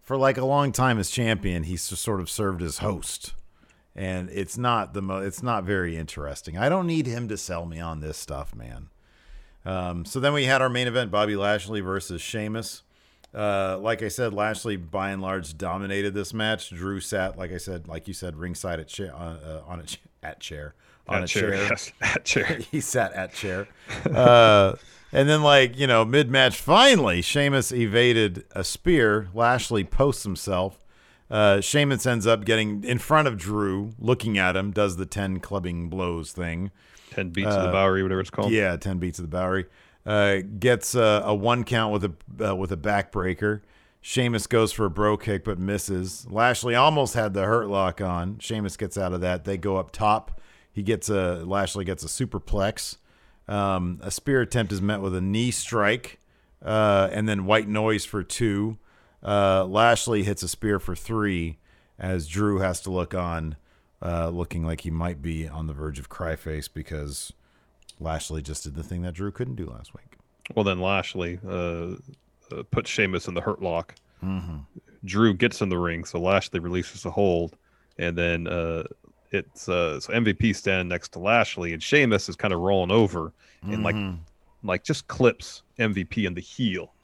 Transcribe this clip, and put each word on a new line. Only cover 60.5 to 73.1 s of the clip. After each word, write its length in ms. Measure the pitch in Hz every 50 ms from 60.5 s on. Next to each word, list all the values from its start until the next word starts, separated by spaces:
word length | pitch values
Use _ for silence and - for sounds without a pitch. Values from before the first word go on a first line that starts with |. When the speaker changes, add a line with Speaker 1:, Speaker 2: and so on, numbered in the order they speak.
| - - - 107 104 95
Speaker 1:
for 160 | - - 92
three 640 | - - - 113 110 104 101 95 87 82 82 76 _ _ _ _ _ _ _ _ -
as 280 | - 92 92 87 78
Drew 320 | 76 80 98 104 104 101 95
has 200 | 95 92 87 -
to 100 | - 95
look 220 | 92 92 87 - -
on, 440 | 92 90 85 85 82 80 78 76 - _ _ _ _ _ _ _ _
uh, 280 | - 85 85 85 82 82
looking 340 | 85 87 85 - - 87 82
like 160 | 80 82 80
he 100 | - 85
might 300 | 80 82 85 87 87 71
be 260 | 69 85 82 80 80
on 200 | 76 76 78 80
the 60 | 78 73
verge 260 | 71 76 78 71 67
of 80 | 69
cry 280 | - - - 92 82 80
face 300 | - - 80 78 76 69 -
because 640 | _ 78 73 - 82 76 73 71 69 - - - - _ _ _ _ _ _ _ _ _ _ - - _
Lashley 420 | 82 80 80 78 - - 78 78
just 220 | 71 71 76 - -
did 120 | 78 69
the 80 | 82 78
thing 180 | - 90 90
that 140 | 87 90 85
Drew 160 | 85 98 101
couldn't 240 | 98 - 123 127 127
do 100 | 110 87
last 280 | 71 60 57 - - -
week. 220 | - - - - _ _ _ _ _ _ - -
Speaker 2:
Well, 80 | 113 104
then 160 | 98 95 90
Lashley, 600 | 90 95 98 98 90 - - 92 90 85 87 90 98
uh, 500 | 92 92 90 87 85 85 85 85 87 92 - - 135 139 _ _ _ _ _ _ _
uh, 120 | - - - _
puts 180 | - - 110 -
Sheamus 380 | - - 107 95